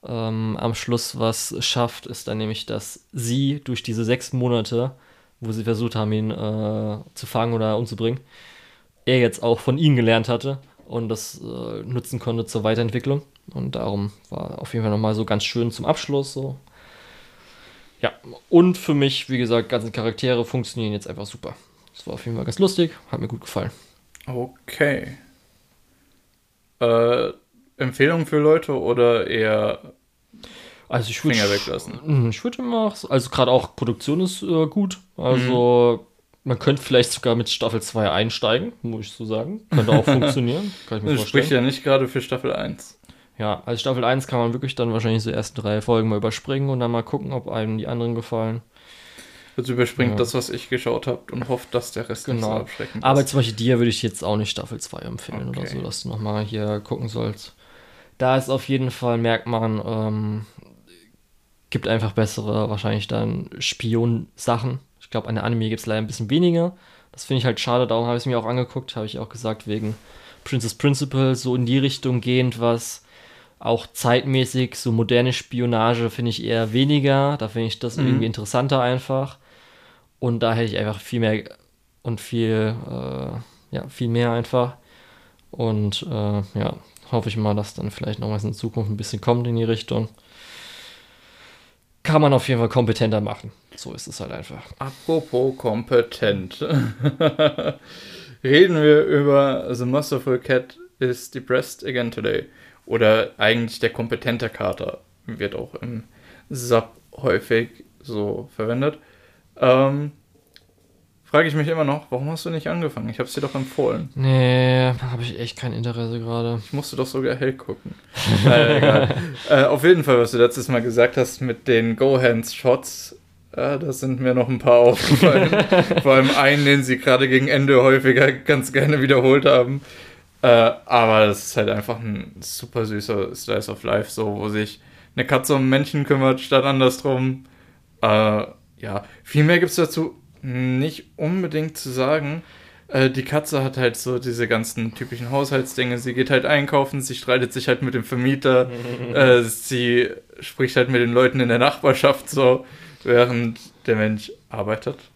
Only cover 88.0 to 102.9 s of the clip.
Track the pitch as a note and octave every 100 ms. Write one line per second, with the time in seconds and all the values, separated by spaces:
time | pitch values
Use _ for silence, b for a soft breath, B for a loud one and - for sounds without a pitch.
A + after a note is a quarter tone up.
88 | A#2 G#2+ A2+ G#2+ G#2+ G#2+ A#2+ A#2+ G#2 G#2
89 | G#2+ G#2+ - A#2+ A#2+ A#2 A2+ A2+ - A#2+
90 | A2 - B B B B B B B B
91 | B B B B B B B B _ _
92 | - D#3 D3+ C#3 C3 B2 A#2 B2+ A#2 A2+
93 | A2+ A2 G#2 - A2 - _ - - -
94 | - - - - - - - - C3+ C3
95 | - E3 D#3 B2 C3 C3 B2 A2 A#2 B2
96 | A#2 - A2 G2 F#2 - D3 D3+ A#2+ G#2+
97 | C3+ C3+ D#3+ - D3+ - D#3+ - - -
98 | - - - - C3 C#3+ F#3 E3 D3+ D3+
99 | - D3 C#3+ C#3 C#3 C3 - B2 B2 C3+
100 | D3+ C#3 B2+ B2+ - B2+ B2+ - - _
101 | B2+ B2 - C3+ B2+ B2+ C#3 - - B2
102 | A#2 - G#2+ G2+ - b b b -